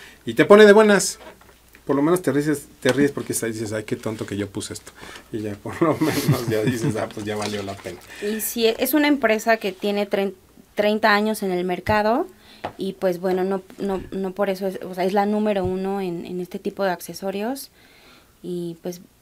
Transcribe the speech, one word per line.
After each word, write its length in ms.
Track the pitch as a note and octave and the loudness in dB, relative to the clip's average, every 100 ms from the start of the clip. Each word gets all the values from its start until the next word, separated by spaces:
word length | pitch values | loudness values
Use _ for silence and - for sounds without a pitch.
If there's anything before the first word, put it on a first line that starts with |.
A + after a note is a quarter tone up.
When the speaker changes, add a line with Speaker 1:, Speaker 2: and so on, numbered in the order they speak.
| - - | -20 -14
Speaker 1:
y 120 | A#2 A2+ | -2 2
te 100 | D3+ | 8
pone 200 | G#3 G#3 | 10 12
de 60 | |
buenas. 440 | G#3 G#3+ G3 - - - - - - _ - - | 10 8 4 0 -6 -16 -20 -20 -20 _ -10 -2
Por 100 | C#3 | 0
lo 60 | |
menos 220 | D3+ F3+ | 2 2
te 80 | D3 | 2
ríes, 340 | C3+ D3 C#3 - - | 0 0 -2 -6 -2
te 100 | C3 | 0
ríes 200 | B2+ C#3+ | 2 2
porque 240 | C3+ A#2+ A#2 | 0 -6 -4
sa-, 100 | A2+ | -4
dices, 260 | A2 G#2+ | -6 -6
"Ay, 120 | A2 | -6
qué 120 | G#2+ A#2+ | -6 -6
tonto 300 | A2+ A2 A2 | -6 -8 -6
que 100 | G2+ | -6
yo 140 | G2 | -6
puse 240 | G#2+ - | -8 -10
esto". 180 | G#2+ - - - - - | -12 -16 -20 -20 -20 -10
Y 100 | A2 | -8
ya, 120 | G#2+ G2+ | -8 -8
<laughs> 80 | |
por 160 | A2 G#2 | -10 0
lo 120 | D#3+ B2+ | 2 2
menos 480 | D#3 - - B2+ A2+ | 0 2 2 2 0
ya 140 | G#2+ | 0
dices, 320 | A2 A2+ A2 G#2 | 0 0 -2 -2
"Ah, 120 | - | -6
pues 140 | A2 G#2 | -6 -6
ya 80 | G#2 | -6
valió 260 | G#2 G#2 | -6 -6
la 140 | G2 G2 | -8 -10
pena". 240 | F#2+ E2+ - - G#3 | -12 -14 -16 -8 -6
Speaker 2:
Y 140 | A3 | -4
sí, 240 | - A#3+ A3 | -4 0 0
es 300 | A3 C4 D4+ | 2 0 2
una 120 | D4 | 2
empresa 500 | C#4+ A3+ A3 A3+ A3+ | 2 2 0 2 0
que 140 | G3+ | -2
tiene 380 | F#3+ G#3 G3+ G3+ | -4 -2 -2 0
trein-, 240 | G3 G3 F#3+ _ - - | 0 -2 -6 _ -20 -8
treinta 400 | - G#3 G#3+ G#3+ | -2 0 2 4
años 300 | G#3 G#3+ A3 | 4 2 -2
en 80 | F#3+ | -2
el 120 | F3+ | -2
mercado 640 | F3+ F3+ F#3+ G#3+ G#3+ B3+ F#4 - - - - - | -2 -2 0 0 2 0 -2 -10 -20 -14 -12 -8
y 140 | F#3+ | -8
pues 260 | F#3+ F#3+ F3 | -4 -4 -2
bueno, 240 | F#3 F#3 | -2 -2
no, 180 | F#3+ G3 - - | -2 -4 -8 -8
no, 240 | G3+ F#3 - | -6 -6 -6
no 220 | F#3+ F#3+ | -6 -6
por 180 | F#3 G3 | -4 -4
eso 160 | F#3 G3 | -2 -6
es, 140 | F#3 | -6
o 120 | F#3 F#3 | -8 -4
sea, 80 | F#3+ | 0
es 80 | |
la 140 | G3+ G3+ | 0 0
número 360 | G#3+ G#3+ G3 | 0 0 0
uno 380 | F#3 F#3 F#3+ G3 | -2 -2 -4 -4
en, 240 | F#3 E3+ - | -6 -6 -8
en 140 | F3+ | -8
este 160 | F3+ G3 | -8 -8
tipo 260 | G3+ G3 | -8 -4
de 60 | G3 | -4
accesorios 800 | E3+ - F3 G3 G3 A3 C#4 - _ - _ - - _ _ | -4 -8 -10 -8 -6 -6 -8 -12 _ -20 _ -20 -20 _ _
y 360 | F3 F3 E3+ E3 | -10 -8 -8 -10
pues 200 | F3+ F3 - _ | -12 -12 -16 _